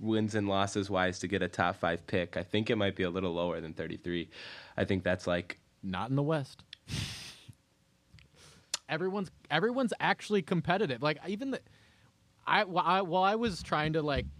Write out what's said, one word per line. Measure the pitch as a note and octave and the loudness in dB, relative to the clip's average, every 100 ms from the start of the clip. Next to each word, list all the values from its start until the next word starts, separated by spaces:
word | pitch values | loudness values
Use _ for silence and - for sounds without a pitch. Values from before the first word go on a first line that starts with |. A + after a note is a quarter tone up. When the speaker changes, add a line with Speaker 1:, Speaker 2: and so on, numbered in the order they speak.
Speaker 1:
wins | A2 A2 G#2+ G#2+ | 0 2 2 0
and | G2+ | 2
losses | G2 G2 G#2+ G2 | 2 2 0 0
wise | F#2+ F#2 F2+ | 2 2 0
to | F2+ | -2
get | F#2+ | 0
a | F2+ | 0
top | - F2 G2+ | 0 0 0
five | E2+ E2+ - | -2 -2 -2
pick. | G2 E2+ F2 | -2 -2 -6
I | |
think | F2+ G#2 A2 | -2 0 0
it | A2 | 2
might | G2 F#2+ | 0 0
be | |
a | F2+ | -2
little | F2+ F#2 | -2 -2
lower | E2+ F2 E2 | -2 -2 -4
than | E2 | -6
thirty-three. | D#2+ E2 E2+ F2 F2 D#2+ - - - - - | -8 -8 -8 -4 -4 -6 -12 -16 -16 -10 -4
I | |
think | G2+ F#2+ F2+ | 0 0 0
that's, | F#2 - | 0 0
like, | F2 F2 - _ _ | -2 -2 -12 _ _
Speaker 2:
Not | G2 F#2 A2+ | -6 -4 -2
in | C3+ | 0
the | |
West. | C#3+ D#3+ C3 - - - - | 0 -2 -4 -14 -20 -20 -8
<laughs> | - - - - - - - _ _ _ _ _ - - - - - _ - - | -6 -6 -8 -14 -18 -20 -20 _ _ _ _ _ -20 -20 -20 -20 -20 _ -10 -4
Everyone's, | D#3 F#3 G3+ F#3 - - | -2 -2 -2 -4 -10 0
everyone's | D3+ G#3+ B3 A#3+ - | 2 2 2 0 2
actually | E3 G3 - G#3 | 2 0 2 0
competitive. | - F3+ E3 F3+ F#3 A#2 | 2 0 2 2 0 0
Like, | D3 D#3 F3+ | 0 -2 -4
even | G#3 C4+ | -6 -4
the, | B3 - - - _ _ _ _ _ - | -6 -10 -20 -20 _ _ _ _ _ 2
I, | F3+ | 4
wh-, | G3 F3 E3 | 4 2 4
I, | F#3+ | 4
while | F#3 F#3 | 4 4
I | F#3+ A3 | 4 4
was | A#3 F3 | 0 -2
trying | - D#3+ D#3 | 0 0 2
to, | D#3 | 2
like, | D3+ C3+ - | 2 0 -2